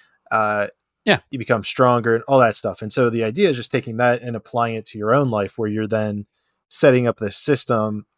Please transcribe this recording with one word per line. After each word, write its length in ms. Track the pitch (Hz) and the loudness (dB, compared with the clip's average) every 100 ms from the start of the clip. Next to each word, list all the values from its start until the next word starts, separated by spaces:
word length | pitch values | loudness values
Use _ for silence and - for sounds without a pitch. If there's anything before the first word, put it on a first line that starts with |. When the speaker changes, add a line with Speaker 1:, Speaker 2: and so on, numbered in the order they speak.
| _ _ - | _ _ -4
Speaker 1:
uh, 360 | 110 107 104 104 _ _ _ - | 0 0 0 -4 _ _ _ 0
Speaker 2:
Yeah. 140 | 165 _ | 0 _
Speaker 1:
you 80 | 131 | -10
become 240 | 113 113 | -2 -2
stronger 520 | - - 123 120 113 113 | -2 2 4 4 2 0
and 80 | - | 2
all 120 | 135 | 4
that 160 | 117 - | 4 2
stuff. 260 | 104 87 | -6 -8
And 100 | 107 | -6
so 180 | 139 120 | 0 0
the 140 | 113 | 0
idea 260 | 110 147 185 | -4 0 0
is 80 | 123 | 0
just 140 | - | -4
taking 260 | 127 120 113 | -6 -4 0
that 240 | 123 120 | 0 0
and 140 | 120 113 | -4 -10
applying 400 | - 120 117 110 | -6 -2 -2 -4
it 100 | - | -10
to 100 | 107 | -6
your 180 | 107 139 | 2 2
own 140 | 131 | 2
life, 280 | 107 98 - | 0 -2 -4
where 120 | 107 | -4
you're 180 | 107 107 | -2 -2
then 400 | 110 107 104 - _ _ _ _ | -2 -2 -6 -10 _ _ _ _
setting 380 | - 151 127 120 | 4 4 6 2
up 100 | - | -2
this 200 | 104 - | -8 -6
system 680 | - 135 - 113 107 104 - | 0 0 0 0 0 -6 -12